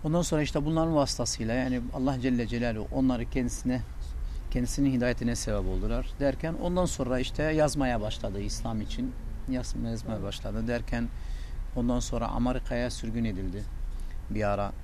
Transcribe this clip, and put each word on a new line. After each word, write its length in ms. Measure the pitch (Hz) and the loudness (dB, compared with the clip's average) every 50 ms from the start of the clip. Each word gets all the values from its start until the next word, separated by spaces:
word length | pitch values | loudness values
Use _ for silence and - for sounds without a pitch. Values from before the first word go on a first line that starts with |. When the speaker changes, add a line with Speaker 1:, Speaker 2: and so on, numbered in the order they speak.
| - | 2
Speaker 1:
Ondan 180 | 156 160 175 | 2 2 2
sonra 200 | 165 - 165 151 | 2 4 2 2
işte 240 | 151 139 - 151 147 | 2 2 0 0 2
bunların 300 | 156 160 160 160 165 160 | 2 4 4 4 4 6
vasıtasıyla 580 | 147 139 127 - - 120 113 - - 117 110 117 | 4 4 4 2 -2 0 -2 -2 -2 0 0 2
yani 280 | 127 127 127 127 123 117 120 - | 2 2 2 0 0 -2 -2 -2
Allah 260 | 131 127 143 135 127 | 0 0 2 2 2
Celle 260 | 117 131 123 120 120 | 2 2 2 2 2
Celaluhu 400 | 107 120 117 120 120 110 110 104 - | 0 0 0 0 0 0 -2 -4 -2
onları 380 | 127 135 131 131 123 120 117 - | 0 2 4 4 4 2 -2 -2
kendisine, 520 | - 131 123 120 - - - 127 123 127 113 - - - - - - - - - - - - - | 0 0 0 0 -2 -2 0 0 0 0 -2 -4 -6 -8 -6 -6 -4 -4 -4 -4 -4 -6 -4 0
kendisinin 400 | - 127 123 127 - 143 139 135 | 0 0 0 0 2 2 2 4
hidayetine 440 | 131 120 123 123 120 - 120 120 117 | 4 4 2 2 2 2 0 0 0
sebep 240 | - - 110 107 101 95 | 0 0 0 0 0 0
oldular 420 | 95 92 90 98 107 117 123 127 - - - | 0 0 0 0 2 0 0 0 -4 -2 0
derken 340 | 139 139 123 - - 160 165 | 0 0 0 0 -2 -4 -2
ondan 320 | - - 175 180 180 180 | -2 0 0 2 2 2
sonra 340 | 170 - - 135 120 127 127 | 2 0 -2 0 0 0 0
işte 240 | 123 120 - - 147 | 0 -2 0 0 0
yazmaya 580 | 156 156 156 151 143 - 147 135 123 120 113 | 2 4 4 4 4 4 2 2 2 2 0
başladı 400 | 104 107 104 - - 107 95 101 | 0 -2 -2 -2 -4 -4 -2 -2
İslam 400 | 104 110 - - - 117 113 107 | -2 -2 -2 -2 -2 -2 -2 -2
için. 320 | 220 - - - 247 262 247 - - - - - - - | -2 -2 -2 -2 -2 -4 -4 -6 -6 -6 -6 -4 -2 -2
Yaz-, 260 | 131 127 123 - - 120 117 | -2 -2 0 -2 -2 -2 0
yazmaya 340 | 117 113 110 - - 113 101 | -2 -2 -2 -2 -4 -4 -2
Speaker 2:
Hı. 40 | 98 | -2
Speaker 1:
başladı 440 | 101 98 - - 107 101 110 110 | -4 -4 -4 -4 -2 -2 -2 0
derken 420 | 113 120 120 113 - - 120 117 117 - - - - - - - - - - - - - | 0 0 0 0 -2 0 0 0 -2 -4 -6 -4 -4 -4 -4 -4 -4 -4 -4 -4 -4 -2
ondan 240 | 127 117 123 123 120 | 0 2 2 2 2
sonra 280 | 113 - 123 117 117 | 0 0 0 0 0
Amerika'ya 640 | - - 117 120 123 127 131 - - 127 120 123 123 | 0 0 2 2 2 2 0 -2 0 0 0 0 0
sürgün 340 | 117 - - 113 113 117 117 | -2 -4 -4 -2 0 0 0
edildi 380 | 113 95 92 95 90 90 107 110 - - - - - - - - - - - - - | 0 0 -2 -2 -4 -4 -4 -6 -6 -4 -4 -4 -2 -2 -4 -4 -4 -4 -6 -4 -2
bir 140 | 107 107 107 101 | -2 0 2 2
ara. 220 | 101 98 101 98 - - | 2 2 0 -2 -2 -6